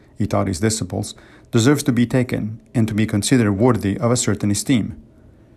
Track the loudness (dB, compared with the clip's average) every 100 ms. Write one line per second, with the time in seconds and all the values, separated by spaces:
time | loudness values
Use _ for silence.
0 | -14 -6 -2 -2 -2 -2 -2 -2 -6 -6
1 | -8 -12 -20 -20 -2 2 4 2 2 0
2 | 2 0 -2 -4 -6 -10 -6 -2 0 0
3 | 0 0 2 2 2 4 2 2 0 -2
4 | 0 0 -2 -2 -2 -2 0 0 -2 -8
5 | -20 -20 -20 -20 -20